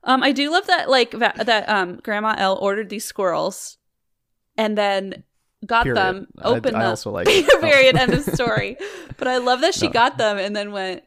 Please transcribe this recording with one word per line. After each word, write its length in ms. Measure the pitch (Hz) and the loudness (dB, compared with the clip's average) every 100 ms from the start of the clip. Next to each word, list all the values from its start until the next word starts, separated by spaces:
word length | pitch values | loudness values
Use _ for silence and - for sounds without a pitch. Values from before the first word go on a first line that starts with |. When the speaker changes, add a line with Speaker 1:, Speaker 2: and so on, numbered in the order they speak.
Speaker 1:
Um, 180 | - 262 | 2 2
I 100 | 262 | 2
do 180 | 254 285 | 0 0
love 160 | 349 403 | 0 2
that, 200 | 349 - | 0 4
like, 240 | 262 233 | 2 2
va-, 200 | - 226 - | 0 -2 0
that, 240 | 220 214 - | 0 0 2
um, 280 | 208 180 - | -2 -2 -6
Grandma 320 | - 208 214 - | -6 -2 -2 0
L 180 | 190 190 | 0 0
ordered 320 | 196 202 214 | -2 -2 -6
these 160 | 202 | -10
squirrels 760 | - - 185 156 165 196 - - _ _ _ _ _ _ _ - | -10 -2 -2 0 -4 -6 -18 -20 _ _ _ _ _ _ _ -4
and 220 | 214 208 | -2 0
then 460 | 202 196 190 - _ _ _ _ 202 | 0 0 -4 -14 _ _ _ _ -2
got 180 | 233 | 0
Speaker 2:
Period. 120 | 240 117 | 2 0
Speaker 1:
them, 260 | 95 95 - - | 0 -2 -12 -6
Speaker 2:
I, 60 | |
Speaker 1:
opened 320 | - - 262 220 | -2 0 0 0
Speaker 2:
I 40 | |
Speaker 1:
them. 80 | - | -2
Speaker 2:
also 200 | - 107 | -2 -6
like 160 | 101 403 | -2 2
Speaker 1:
<laughs> 40 | |
Speaker 2:
it. 300 | 392 294 370 | 4 6 4
Speaker 1:
Period. 360 | 320 277 262 254 | 6 6 6 4
Speaker 2:
Oh. 40 | |
Speaker 1:
End 140 | 247 | 2
of 80 | 247 | 0
Speaker 2:
<laughs> 120 | - | -2
Speaker 1:
story. 420 | - 240 214 196 - 403 359 330 - | -2 0 -2 -4 -8 -12 -14 -18 -6
But 120 | 254 | -2
I 100 | 254 | 0
love 220 | 247 254 | 0 2
that 120 | 320 | 0
she 120 | 370 330 | 0 -2
Speaker 2:
No. 60 | |
Speaker 1:
got 260 | 233 233 233 | 2 2 2
them 200 | 220 202 | -2 0
and 160 | 196 | -4
then 180 | 208 208 | -6 -6
went 300 | 202 185 180 | -6 -8 -8